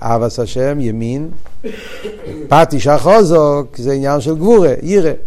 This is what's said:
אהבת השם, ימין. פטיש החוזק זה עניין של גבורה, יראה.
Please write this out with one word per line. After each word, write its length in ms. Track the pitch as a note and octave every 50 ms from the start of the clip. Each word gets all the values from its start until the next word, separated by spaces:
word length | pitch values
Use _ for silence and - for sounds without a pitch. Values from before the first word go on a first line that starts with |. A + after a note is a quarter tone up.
| -
אהבת 360 | A#2 A#2 A#2 A#2 A2+ - -
השם, 420 | A#2 G#2+ - B2 B2+ C#3 D3 D3
ימין. 500 | C3 A2+ A2 A2+ A#2 A#2 B2+ C#3 D#3 D#3 - - - - - - - A3 - - - - - - - - - - - - - - - -
פטיש 380 | D3 D#3 E3 - D3+ C3 -
החוזק 920 | C#3+ D3 C#3+ - F3 G3+ A3+ G#3 D#3 E3+ D#3+ D3+ D3 C#3+ C#3+ C#3 A#2 -
זה 160 | - A#2 C3 C#3
עניין 280 | C#3 C#3 C#3 C#3+ D3
של 140 | A2+ D3+ D#3+
גבורה, 380 | D#3 E3+ G#3+ A#3+ G#3+ F3 D3 B2 - -
יראה. 300 | D#3+ G3+ G3+ F3+ G3 F#3 - -